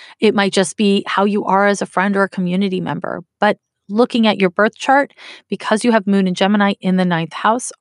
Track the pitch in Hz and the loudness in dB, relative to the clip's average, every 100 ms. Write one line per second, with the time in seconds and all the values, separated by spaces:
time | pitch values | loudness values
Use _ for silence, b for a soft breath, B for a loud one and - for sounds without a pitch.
0 | B - 220 202 196 196 180 - 202 196 | B -2 0 2 0 0 -2 0 2 2
1 | - - 202 202 - 190 202 202 185 - | 0 -2 0 0 0 2 2 0 -2 -2
2 | 196 196 190 - 180 185 202 185 165 170 | 0 0 -2 -2 -2 -2 -2 -4 -4 -6
3 | - - - _ 208 202 _ _ - 208 | -8 -10 -12 _ -2 -2 _ _ -6 -2
4 | 240 240 220 202 185 185 214 - - 269 | 0 2 2 2 0 0 -2 -2 0 0
5 | 285 B B B - 190 - 220 247 226 | 0 B B B -10 -8 -2 0 2 2
6 | 190 196 185 180 196 208 202 196 190 185 | 2 2 0 0 0 2 0 0 0 0
7 | 180 165 165 - 208 240 - - | 0 -2 -4 -2 -2 -2 -4 -4